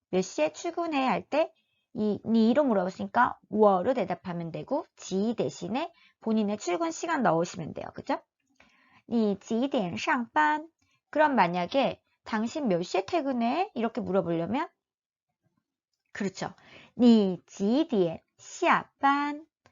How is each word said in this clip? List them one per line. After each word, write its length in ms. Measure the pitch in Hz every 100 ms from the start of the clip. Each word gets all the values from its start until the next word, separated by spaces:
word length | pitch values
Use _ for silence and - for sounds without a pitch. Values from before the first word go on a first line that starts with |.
| _
몇 100 | 185
시에 300 | 185 - 302
출근해?" 540 | - 349 339 339 294 262
할 200 | 175 -
때 220 | 277 330 _ _ _ _
이 260 | - 214 202
니로 380 | - 226 220 247
물어봤으니까 720 | 285 202 185 - 196 233 247 - -
워로 420 | 208 208 190 185
대답하면 580 | 254 185 175 - 175 165
되고 320 | 160 151 285 339 _
지 380 | - 190 214 233
대신에 540 | 147 - 175 233 339 - _ _
본인의 380 | - 220 202 208
출근 320 | - 349 330
시간 300 | 330 339 320
넣으시면 500 | 208 165 175 - 156
돼요. 120 | - -
그죠? 260 | - - 294 - _ _ _ _ _ _ _ -
니几点上班? 1600 | 233 214 196 - 226 277 277 180 220 - 269 233 - 302 302 320 _ _ _ _
그럼 240 | 294 302 254
만약에 640 | 175 180 175 269 226 185 _ _
"당신 440 | - 220 226 311 269
몇 140 | 175
시에 220 | 180 359 381
퇴근해?" 640 | 349 277 247 233 294 403
이렇게 260 | 254 220 247
물어보려면 640 | 185 190 170 165 170 247 339 _ _ _ _ _ _ _ _ _ _ _ _ _ _
그렇죠. 420 | - 196 - 175 - - - - -
니几点下班? 2500 | 240 226 196 180 - - 196 247 320 214 170 160 _ _ - - 339 196 - _ 277 285 285 294 320 _ _